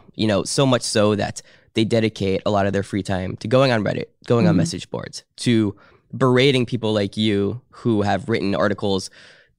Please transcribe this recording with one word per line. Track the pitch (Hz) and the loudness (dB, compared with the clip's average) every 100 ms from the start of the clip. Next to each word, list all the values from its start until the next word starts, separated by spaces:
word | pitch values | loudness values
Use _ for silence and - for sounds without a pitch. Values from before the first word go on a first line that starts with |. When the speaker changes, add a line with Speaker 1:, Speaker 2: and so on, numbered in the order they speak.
| - | -10
Speaker 1:
You | - 107 | -4 0
know, | 98 | 0
so | - - 135 | 0 0 2
much | 120 | 2
so | - 110 104 101 | 0 2 2 2
that | 107 - - _ _ - | -2 -8 -16 _ _ -2
they | |
dedicate | 107 113 110 - 95 92 | 0 2 0 -2 -2 -2
a | 101 | 0
lot | 104 98 | 0 0
of | |
their | 98 | -2
free | 95 104 | -4 -4
time | 92 92 95 98 | -4 -4 -6 -8
to | 107 | 0
going | 127 135 | 2 2
on | 117 | 0
Reddit, | 95 - - _ - | -2 -4 -8 _ 0
going | 117 - | 2 4
on | |
Speaker 2:
Mm-hmm. | - | 2
Speaker 1:
message | 85 90 - | 0 -6 -10
boards, | - - - - - | -10 -10 -16 -18 -4
to | 123 113 104 - - _ _ 120 | 0 2 2 -4 -14 _ _ -2
berating | 131 127 139 131 117 | 2 4 4 2 0
people | 120 110 | -2 -2
like | 107 101 - | 0 -2 0
you | 110 101 98 117 - | 0 0 -2 -4 -12
who | - 120 107 | -6 0 0
have | 101 98 - | 0 -2 -2
written | 110 95 87 | -2 -2 0
articles | 101 98 104 95 - - - - _ | 0 -2 -2 -4 -6 -16 -20 -20 _